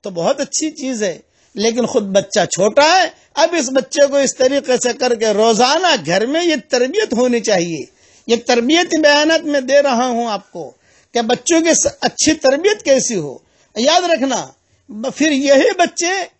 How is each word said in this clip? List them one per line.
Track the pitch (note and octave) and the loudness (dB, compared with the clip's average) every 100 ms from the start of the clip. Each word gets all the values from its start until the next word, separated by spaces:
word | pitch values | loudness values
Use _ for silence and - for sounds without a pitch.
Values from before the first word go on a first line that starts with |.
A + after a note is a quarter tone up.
تو | G#3 | -8
بہت | F3 F3 C#4 | -4 -2 -2
اچھی | C#4 - D#4 | -4 -4 -6
چیز | D4+ C4 A#3+ | -6 -8 -4
ہے، | G3+ D3+ _ _ _ | -4 -6 _ _ _
لیکن | - A3 A#3 A#3 | -2 -2 0 -2
خود | B3 | -2
بچہ | G3+ F#3+ - G#3 | 0 -2 0 -2
چھوٹا | E3+ - G3+ A#3+ | -2 0 2 4
ہے، | D4+ F#4 F4 - _ | 6 4 0 -6 _
اب | - E4 E4+ | -2 0 0
اس | B3+ | 0
بچے | C4+ - D4+ C#4+ | -2 -2 0 2
کو | C#4 | 2
اس | C4+ - | 0 0
طریقے | C4 C#4 C4 B3+ | 0 0 0 -2
سے | B3 | -2
کر | A#3+ B3+ | -2 -2
کے | A#3 A3 | 0 0
روزانہ | G3+ A3+ G#3+ B3 D#4 F4+ C4+ D3+ | 2 2 4 2 2 2 0 0
گھر | F#3 A#3 | -2 0
میں | D#4 | -2
یہ | F4 D4+ - | 0 -2 -2
تربیت | B3+ B3+ F#4+ G#4+ | -2 0 -2 -2
ہونی | A#3 B3 A#3+ | 0 0 0
چاہیے۔ | A3 F#3+ F3 D#3 B2 _ _ _ - | 0 -2 -2 -8 -12 _ _ _ -4
یہ | A3+ | -2
تربیت | A3+ A#3+ A#3 D#4+ E4+ | 0 0 2 0 2
بیانات | D#4+ D4+ D4 D4+ D#4+ | 2 2 4 2 0
میں | D#4+ C#4+ | 0 -4
دے | B3+ C#4+ | 2 2
رہا | C#4+ A#3 B3+ | 2 0 -2
ہوں | A#3 A#3 | -2 -4
آپ | G3+ - | -6 -10
کو | F3+ C#3 _ _ _ _ | -16 -16 _ _ _ _
کہ | A#3 | -4
بچوں | A3+ B3 - E4 | -2 -2 2 2
کی | E4 | 2
س-، | D4+ - - | 2 0 -4
اچھی | - - D4 | -6 -2 -2
تربیت | D#4 C4+ C#4 F#4+ G#4 | 2 0 2 0 -2
کیسی | - C4+ - G#3+ | 0 0 0 -6
ہو۔ | D3 A#2+ _ _ _ G#3+ | -8 -14 _ _ _ -2
یاد | C4 F4 | 0 0
رکھنا، | F4 D#4+ C4+ A3+ C3+ _ _ _ _ | 0 -2 -2 -4 -8 _ _ _ _
ب-، | G#3+ B3+ - | -10 -10 -2
پھر | D#4 | 0
یہی | C#4 C#4 C#4 F#4+ F#4 | 0 4 4 4 2
بچے | F4 - E4+ F#4+ F4 | -2 -2 -4 -4 -8